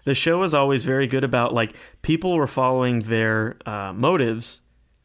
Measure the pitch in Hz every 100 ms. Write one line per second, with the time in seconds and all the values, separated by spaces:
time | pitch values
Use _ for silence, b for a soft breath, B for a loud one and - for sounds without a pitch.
0 | 139 135 165 175 190 151 139 135 131 131
1 | 135 131 131 123 120 120 107 - B B
2 | - 160 185 170 135 - 131 131 123 120
3 | 107 113 110 110 110 - - 104 98 101
4 | 135 180 117 113 - - _ _ _ _